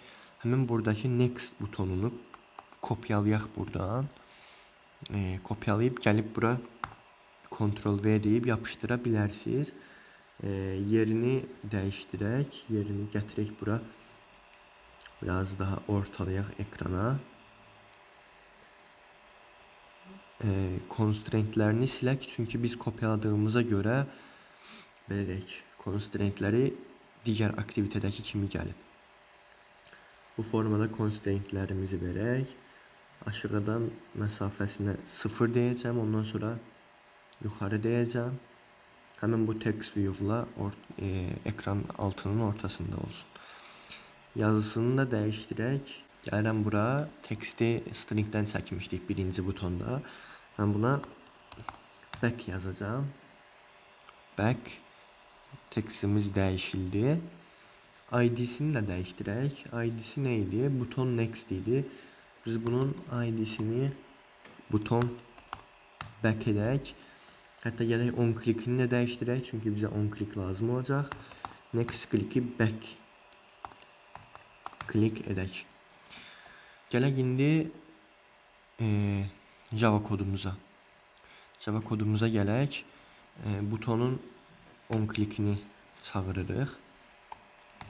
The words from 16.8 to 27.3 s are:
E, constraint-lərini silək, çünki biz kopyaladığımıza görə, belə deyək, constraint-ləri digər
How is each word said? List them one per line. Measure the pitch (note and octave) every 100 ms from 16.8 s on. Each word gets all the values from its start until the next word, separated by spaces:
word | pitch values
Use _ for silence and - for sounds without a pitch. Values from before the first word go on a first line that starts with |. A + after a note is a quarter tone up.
| - F#2 A2+ C#3 - - - - - - - - - - - - - - - - - - - - - - - - - - - - F#3 G3 - -
E, | A2 F#2+ F#2 F#2 - -
constraint-lərini | G#2+ G#2+ - A2 G#2+ A2 G#2+ A2 C3
silək, | - B2 C3+ -
çünki | - A2+ A#2
biz | A#2+ -
kopyaladığımıza | A#2 G#2+ A2 G#2+ G#2+ G#2 G#2+ A#2+
görə, | A#2+ G2 G#2 C3 C3+ - - - - - - - - - -
belə | G2+ F#2
deyək, | F#2+ F#2 - - -
constraint-ləri | G#2 G2+ G#2 G2+ G2+ - G2+ A#2 C3+ - - - - -
digər | A#2